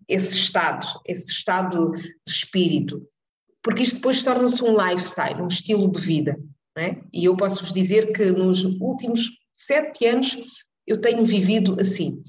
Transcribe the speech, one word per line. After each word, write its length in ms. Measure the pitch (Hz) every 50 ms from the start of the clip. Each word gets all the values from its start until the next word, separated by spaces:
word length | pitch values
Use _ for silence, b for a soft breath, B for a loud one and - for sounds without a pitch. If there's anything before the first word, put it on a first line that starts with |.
| _
esse 280 | - - 190 185 - -
estado, 520 | - - - - 190 165 156 139 - - - - - -
esse 260 | - 180 - - -
estado 600 | - - - - 185 190 190 185 180 170 165 160
de 400 | - - - - - _ - -
espírito?" 720 | - - - - - 190 175 165 151 139 127 139 143 139 - - _ _ _ _ _ _ _ _ _ _
Porque 220 | - 226 196 208 254
isto 140 | 240 240
depois 260 | - - 254 262 262 -
torna-se 400 | 262 247 247 247 240 240 - 254
um 120 | 233 220
lifestyle, 680 | 208 190 180 180 180 180 - - - 156 - - -
um 60 | 180
estilo 440 | 175 175 - - 196 214 202 196 185
de 80 | 165 160
vida, 400 | 160 170 160 147 143 147 139 - - - - _ _ _ -
não 80 | 156 165
é? 160 | 185 - - - - -
E 120 | 175 170
eu 100 | 180 185
posso-vos 360 | 185 202 196 190 - 180 170
dizer 400 | 170 190 185 180 202 220 220 220
que 200 | 202 202 214 185
nos 320 | 180 185 185 185 180 185 190 185 185 -
últimos 480 | 226 262 262 - 254 226 233 226 233 - - _ _ _ _
sete 520 | - - - 277 302 302 302 - - 233
anos 300 | 233 240 254 262 262 - - B B B B B B _ _ -
eu 120 | - 220 202
tenho 240 | - 233 226 233 220
vivido 540 | 185 196 196 185 185 220 220 185 185 - -
assim. 440 | 196 - - - 165 143 - - B